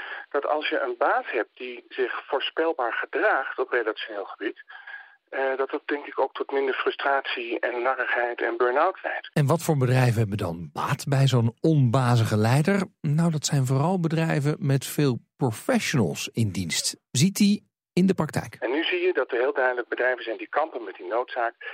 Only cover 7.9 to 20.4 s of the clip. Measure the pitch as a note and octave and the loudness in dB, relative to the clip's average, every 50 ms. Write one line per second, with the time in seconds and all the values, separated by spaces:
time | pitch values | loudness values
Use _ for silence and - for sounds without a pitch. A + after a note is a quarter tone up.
7.9 | B2+ B2+ A#2+ A2+ A#2+ B2 A#2+ A#2+ A#2+ - - A#2 A#2 A#2 B2 B2 B2 C#3+ D#3+ F#3+ | 0 0 -2 -2 0 0 0 -2 -2 -2 -2 -4 0 2 2 2 4 4 2 2
8.9 | F#3 - - D#3 - - - - - D#3 C#3+ C3 E3 E3 - - D#3 C#3 B2+ A#2+ | 0 -2 -8 -6 -6 -6 -10 -4 0 0 2 2 2 2 2 0 2 2 2 4
9.9 | B2+ B2+ B2+ B2 G#2+ A2+ A2 G2 G#2 G2 G2 F2 E2+ F2 E2+ D2 - - - - | 4 4 4 4 4 2 0 0 0 -4 -4 -4 -6 -8 -10 -10 -6 -6 -2 -2
10.9 | C3+ - - D3 C#3 C3+ C3+ C3+ C3 A#2+ A2+ A#2+ - _ - D#3+ D#3+ C#3+ C3 A#2 | -2 -4 -2 0 2 4 4 4 6 4 4 2 0 _ 2 4 6 6 6 6
11.9 | A2 C3+ B2+ A#2+ A#2+ A#2 A2+ G#2+ A2 G#2 G#2+ A2+ B2+ C#3+ D#3 G3 G3+ G3+ - - | 4 4 4 4 4 4 4 4 2 2 4 4 4 4 4 4 2 2 0 -2
12.9 | - _ - D3+ C#3+ D#3+ E3+ F3 D#3+ D3 - - D#3 C#3 B2+ B2 C3+ C3+ C#3+ F3 | -6 _ -4 0 2 2 2 2 0 0 -2 0 2 2 2 2 2 2 2 2
13.9 | G3 F3+ E3 D#3 D#3+ D#3+ E3 D#3+ D#3+ D3+ C3+ D3 D#3 - - C#3 C#3 C3+ - - | 0 0 0 0 2 2 2 2 2 2 2 0 -2 0 0 2 2 0 0 -2
14.9 | - - D3 C3+ A#2 - - _ _ _ D3 B2 A2+ - - - C4 A3 - - | 0 2 2 2 2 0 -6 _ _ _ -2 -2 -2 -2 0 0 0 2 0 2
15.9 | E3 C3 G2+ D2 C#2+ - - - - C3+ A2+ G2+ E2+ F#2+ F#2 D#2+ D2+ - - - | 2 2 2 2 -2 -4 -8 -6 -2 -2 -2 0 -2 -4 -4 -4 -4 -4 -4 -4
16.9 | - - _ _ - B2 D#3 G3 G3 - G#2 G2+ G#2 - - _ _ _ _ _ | -6 -8 _ _ 2 4 4 4 4 4 4 4 2 0 -4 _ _ _ _ _
17.9 | _ F3+ F3+ F#3+ F#3 - D#3+ D3 - - - - - - - - C3 D#3 E4+ - | _ 2 4 4 4 2 -2 -2 -2 -6 -6 -6 -10 -8 -4 -2 -2 -2 -2 -2
18.9 | F3+ F3 F3 F#3 F3 D3 B2+ - C3 A#2 B2 C#3+ C#3+ C#3+ B2+ B2+ B2 B2 A2+ - | -2 0 0 0 0 0 -2 0 0 0 0 0 0 2 0 2 0 -2 -4 -6
19.9 | - - A#2+ B2+ B2+ B2 - A#2 A2 F#2+ | -2 0 0 0 0 -2 -4 -8 -8 -8